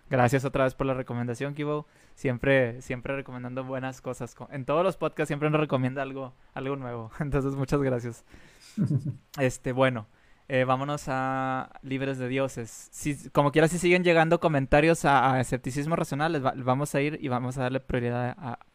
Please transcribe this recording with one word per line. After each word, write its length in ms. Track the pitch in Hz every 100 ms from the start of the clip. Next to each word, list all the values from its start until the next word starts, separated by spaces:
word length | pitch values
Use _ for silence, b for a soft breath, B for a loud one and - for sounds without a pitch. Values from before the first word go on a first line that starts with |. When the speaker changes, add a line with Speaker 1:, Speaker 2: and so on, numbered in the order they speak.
| -
Speaker 1:
Gracias 360 | 131 123 135
otra 200 | 131 135
vez 100 | 131
por 120 | - 135
la 80 |
recomendación, 600 | 131 127 120 120 120 139
Kibo. 320 | 143 147 151 151 b b
Siempre, 680 | - 135 123 139 135 120 123
siempre 340 | - 127 - 139
recomendando 480 | 135 127 123 127
buenas 360 | 131 131 131 131
cosas. 340 | 131 123 120
Co-, 140 | - 123
en 120 | 143
todos 200 | 127 151
los 120 | 190 -
podcasts 320 | 156 - 151
siempre 220 | 143 151
nos 100 | 156
recomienda 420 | 151 135 127 135
algo, 300 | 135 135 131 - _
algo 220 | 135 131 139
nuevo. 340 | 127 120 113 -
<laughs> 40 |
Entonces, 340 | 147 139 135 139
muchas 240 | 131 143
gracias. 420 | 135 123 120 117 _ b b b b b
Speaker 2:
<laughs> 600 | 151 147 151 110 _ -
Speaker 1:
Este, 340 | 131 127 135
bueno, 340 | 127 131 120 104 _ _ _ -
eh, 160 | 135
vámonos 400 | 127 131 139 147 -
a 600 | 131 131 131 131 131 - -
Libres 360 | 131 131 135 131
de 100 | 123
Dioses. 600 | 131 135 127 117 - -
Si, 360 | - 151 143 -
como 220 | - 143
quiera, 160 | 151 160
si 100 | 170
siguen 240 | 175 180
llegando 360 | 175 165 160 170
comentarios 640 | 170 147 135 147 160 165
a, 300 | 156 139 127
a 60 | 131
Escepticismo 560 | 127 127 - 131 147 170
Racional, 360 | 165 139 156
les 120 | 160
va-, 100 | 131 135
vamos 380 | 123 127 147
a 60 | 147
ir 160 | 143 151
y 80 | 143
vamos 300 | 123 123 131
a 40 |
darle 180 | 127 131
prioridad 540 | - 127 120 120 123 135
a, 200 | 143 117 _